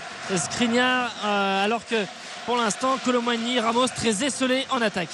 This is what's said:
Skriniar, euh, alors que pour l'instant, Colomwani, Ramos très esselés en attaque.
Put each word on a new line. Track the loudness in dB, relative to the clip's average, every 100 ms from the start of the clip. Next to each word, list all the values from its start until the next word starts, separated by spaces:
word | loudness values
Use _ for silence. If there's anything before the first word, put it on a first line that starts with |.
| -2 -10 -4 -2
Skriniar, | -2 0 2 4 4 2 -2 -4 0
euh, | 2 2 2 2
alors | 0 -2
que | -2 -2 -8 -14 -8 -2
pour | 2
l'instant, | 2 0 0 0
Colomwani, | 2 2 2 -2 0 0
Ramos | 2 2 2
très | 0 0 2
esselés | 0 0 0 0 0
en | 0
attaque. | 0 -2 -6